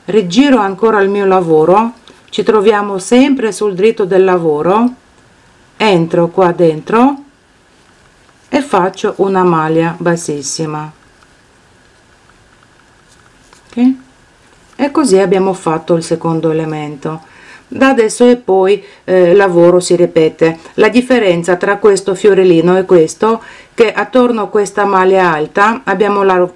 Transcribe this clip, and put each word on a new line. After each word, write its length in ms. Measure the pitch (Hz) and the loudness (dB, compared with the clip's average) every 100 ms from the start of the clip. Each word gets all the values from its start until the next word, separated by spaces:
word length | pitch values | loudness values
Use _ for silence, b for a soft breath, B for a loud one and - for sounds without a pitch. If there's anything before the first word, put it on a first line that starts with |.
| - | -4
Rigiro 520 | 214 175 202 285 254 | -2 0 0 2 2
ancora 420 | 196 185 220 208 | 0 -2 0 0
il 80 | 196 | 0
mio 180 | 202 196 | 0 0
lavoro, 680 | 190 165 156 160 202 233 - - b b | 0 2 2 4 2 0 -6 -20 b b
ci 120 | - | -6
troviamo 560 | 202 214 202 208 208 190 | 0 2 2 0 -2 -6
sempre 540 | - 247 285 262 220 | 0 2 2 0 -4
sul 220 | - 214 | -4 -4
dritto 300 | 180 220 226 | 0 0 0
del 200 | 185 190 | 0 2
lavoro, 680 | 190 180 165 147 165 214 247 247 _ _ _ _ _ _ _ - | 2 2 0 -2 0 0 0 -4 _ _ _ _ _ _ _ -2
entro 520 | 214 175 165 175 170 | 0 2 0 -2 -2
qua 220 | 190 175 | 0 0
dentro 720 | 170 170 156 - 226 269 277 - _ _ _ _ _ _ _ _ _ _ _ - | 2 0 0 -2 0 0 -2 -14 _ _ _ _ _ _ _ _ _ _ _ -6
e 120 | 285 | -6
faccio 540 | 269 196 185 - 208 - | -2 -2 -2 -4 -6 -2
una 260 | 196 190 | -2 0
maglia 500 | 180 160 156 160 165 170 | 0 0 0 -2 -2 -4
bassissima. 960 | 170 170 160 147 139 - 156 151 156 - _ _ _ _ _ _ _ _ _ _ _ _ _ _ _ _ _ _ _ _ _ _ _ _ _ _ _ | -4 -4 -4 -8 -8 -8 -8 -10 -12 -18 _ _ _ _ _ _ _ _ _ _ _ _ _ _ _ _ _ _ _ _ _ _ _ _ _ _ _
Ok? 260 | 233 254 262 - _ _ _ _ _ _ - | 0 0 0 -8 _ _ _ _ _ _ -6
E 120 | 277 | -4
così 280 | 311 254 190 | -2 2 2
abbiamo 360 | 190 190 190 | 2 0 -2
fatto 400 | 185 170 160 170 | -4 -4 -6 -2
il 80 | 170 | -4
secondo 480 | 165 160 170 160 160 | -2 -6 -4 -4 -2
elemento. 720 | 156 156 151 147 143 160 156 B B B B B | -4 -6 -8 -10 -12 -12 -12 B B B B B
Da 220 | - 269 | -4 -2
adesso 400 | 247 220 - 247 | 0 -2 2 2
e 80 | 247 | 2
poi, 480 | 190 190 190 196 B B | 0 0 0 -2 B B
eh, 260 | - 185 170 | -2 2 4
il 60 | 175 | 4
lavoro 440 | 196 170 175 180 | 2 4 4 4
si 160 | 175 175 | 2 0
ripete. 600 | 170 165 160 - 165 165 B | 0 0 0 0 -2 -2 B
La 160 | - 214 | -2 2
differenza 680 | 240 247 247 196 170 170 180 | 2 2 0 0 0 -2 -2
tra 220 | 196 196 | -2 0
questo 360 | 214 190 196 | 0 0 -2
fiorellino 600 | 185 208 190 185 165 175 185 | 0 2 4 4 4 2 2
e 80 | |
questo, 580 | 185 175 160 - 220 226 B B B | 2 2 2 0 -2 -2 B B B
che 180 | - 220 | 0 0
attorno 520 | 196 208 254 240 226 | 0 -2 0 0 0
a 60 | 196 | -2
questa 360 | 214 196 208 | -2 -2 -2
maglia 480 | 202 190 185 190 180 | 0 2 2 2 2
alta 480 | 151 156 202 208 226 | 0 -4 0 0 0
abbiamo 400 | - 196 208 202 | -4 -2 0 0
la-, 260 | 196 180 175 | 2 2 0